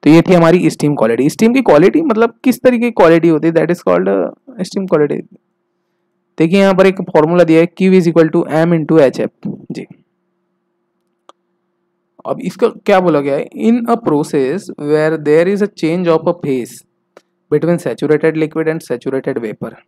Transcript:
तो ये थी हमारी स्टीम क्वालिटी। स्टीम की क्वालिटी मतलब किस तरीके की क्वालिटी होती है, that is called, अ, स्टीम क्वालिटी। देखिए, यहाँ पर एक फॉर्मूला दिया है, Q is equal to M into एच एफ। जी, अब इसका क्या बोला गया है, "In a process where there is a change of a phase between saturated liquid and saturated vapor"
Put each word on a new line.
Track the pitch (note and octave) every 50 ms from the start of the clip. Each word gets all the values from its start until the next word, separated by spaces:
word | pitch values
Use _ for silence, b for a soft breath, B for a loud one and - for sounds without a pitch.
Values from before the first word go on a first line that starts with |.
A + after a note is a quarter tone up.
| -
तो | C#3+
ये | D#3 E3
थी | E3 - F#3
हमारी | F3 E3 E3 E3 F3+ D#3 D#3
स्टीम | - - - D3 D3
क्वालिटी। | C3+ - A2+ A#2 A#2 C3 D#3
स्टीम | - - A3 A3+ A#3+
की | C4+
क्वालिटी | B3 - E3 D3 D#3+ G3+ - D#4
मतलब | E4 D4+ A3 G#3+ A#3 B3 - _ -
किस | C4+ B3 -
तरीके | - B3+ B3+ A#3 A#3
की | A#3+
क्वालिटी | A3+ - G3+ E3 E3 E3+ E3 E3+
होती | D#3+ D3+ D#3 E3
है, | E3
that | E3 D#3 D#3
is | F3 - - -
called, | F2+ F3 F#3+ F#3+
अ, | - - - - - _ _ - B3+ A#3
स्टीम | F#3 - - G3+ F#3+
क्वालिटी। | F#3 F#3 D#3 D3 C#3+ C#3+ - - _ _ _ _ _ _ _ _ _ _ _ _ _ _ _ _ _ _ _ _ _ _ -
देखिए, | D#3+ E3 E3+ G3
यहाँ | G3 G3 F#3+
पर | F3+ F#3+
एक | F#3+ F#3 -
फॉर्मूला | F#3 - - E3 D3+ D#3 E3+ F3+ F3
दिया | D#3 D#3+ D#3+
है, | E3 E3+ _ -
Q | F#3 F#3+ F#3 F#3
is | E3+ F3 D#3+
equal | E3 E3 D#3+ D3+
to | E3+ - - C#3 D#3 E3 E3+
M | F3 E3
into | D3+ D3 D#3+ D#3+
एच | C#3+ B2+ A#2+ C3
एफ। | A#2 - _ _ _ -
जी, | - - - _ - - - _ - _ _ _ _ _ _ _ _ _ _ _ _ _ _ _ _ _ _ _ _ _ _ _ _ _ _ _ - _ _ _ _ _ _ _ _ _ _ _ _ _ _ _ _ _ - -
अब | C3+ -
इसका | - F3+ - - - D3+
क्या | - - _ - G3+ F#3+
बोला | F#3 F3 D#3 D3
गया | C#3 C#3+ C#3
है, | D3+ - - - -
"In | A3 A3 A#3
a | B3 A#3 A#3 A#3
process | A3+ - - D#3 C#3+ D3+ D3+ - D3+ C3+ B2+ D3 -
where | - - - - D3 D3 D3+ D3+ D3+ D#3 D#3+ D#3+
there | D3+ D3 D3+ D#3+ E3+ F3+ G3+
is | G3
a | G#3 G3+
change | _ - - D#3 E3 F3+ F#3 E3+
of | E3 D#3+
a | - F3 F3 - -
phase | D3 C3+ B2+ A#2 G#2+ - - _ _ _ _ _ _ _ - _ _ _ _ _ _ D3
between | D3+ D3+ E3 F3 E3 E3+ C#3
saturated | A#2 - - C#3+ D3+ D3+ D#3 D#3+ D#3+ D#3
liquid | D#3 D#3 D#3 D#3+ D#3+ D#3 D#3+
and | D#3+ - -
saturated | B2+ A#2+ - C3+ C3 C3+ B2 C#3 C3 C3 A#2
vapor" | G#2+ G#2 _ - A2+ A2 - _